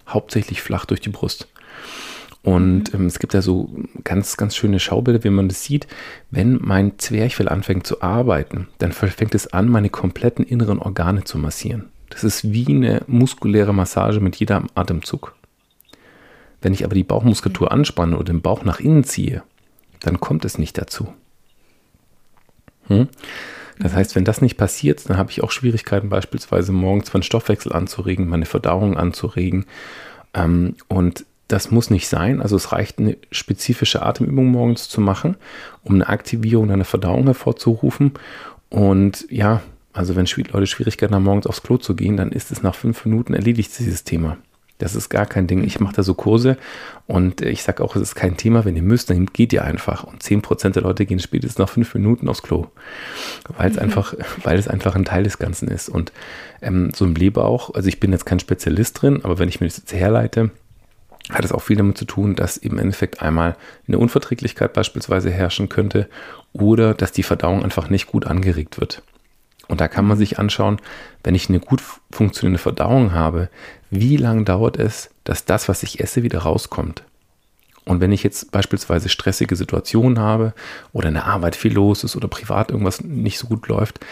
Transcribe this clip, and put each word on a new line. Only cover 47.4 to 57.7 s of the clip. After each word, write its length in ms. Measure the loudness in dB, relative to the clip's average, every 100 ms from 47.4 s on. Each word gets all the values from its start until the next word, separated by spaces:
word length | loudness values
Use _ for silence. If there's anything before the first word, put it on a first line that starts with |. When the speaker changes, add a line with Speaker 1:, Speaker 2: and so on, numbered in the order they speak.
Speaker 1:
ich 220 | -2 -2
sag 180 | -2 -2
auch, 140 | -2 -2
es 60 |
ist 120 | -4 -2
kein 220 | -2 0
Thema. 260 | 2 4
Wenn 120 | 2 2
ihr 80 |
müsst, 260 | 2 2 2
dann 160 | 0 2
geht 260 | 2 2
ihr 120 | 2
einfach. 400 | 0 -4 -4 -6
Und 180 | -8 -10
zehn 220 | -2 0
Prozent 320 | 0 0 0 0
der 80 |
Leute 240 | 0 0 0
gehen 100 | -2
spätestens 380 | -2 -4 -2 -2
nach 120 | 0
fünf 260 | 0 0 2
Minuten 320 | 2 2 0
aufs 140 | -4
Klo, 240 | -2 -2 -4 -12 -20 -16 -14 -12 -12 -12 -12 -2
weil's 180 | 0 0
Speaker 2:
Mhm. 40 |
Speaker 1:
einfach, 320 | 0 0 -2 -6 -10 -6
weil 160 | 0 0
es 80 | 0
einfach 280 | -2 0 0
ein 100 | 0
Teil 180 | 0
des 160 | 0 -2
Ganzen 280 | -6 -4 -6
ist. 200 | -6 -4
Und, 220 | -4 -6 -10 -18 -18 -20 -10
ähm, 300 | -2 0 0
so 120 | 0 2
ein 100 | 4
Blähbauch, 580 | 2 4 2 0 -2